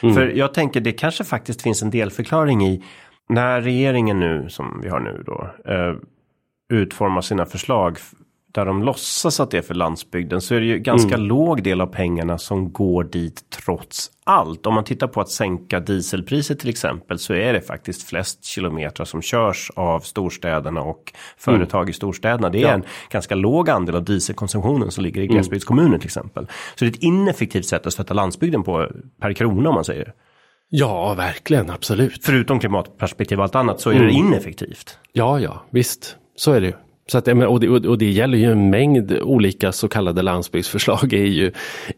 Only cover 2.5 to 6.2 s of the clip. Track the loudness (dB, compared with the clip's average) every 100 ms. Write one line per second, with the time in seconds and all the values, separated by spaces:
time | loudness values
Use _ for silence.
2.5 | 4 2 0 -6 -20 -20 _ -2 0 2
3.5 | 0 0 0 2 2 2 2 0 -2 -6
4.5 | -10 -10 -8 -6 -6 -6 -10 -10 -10 -12
5.5 | -12 -6 -2 -2 -6 -12 _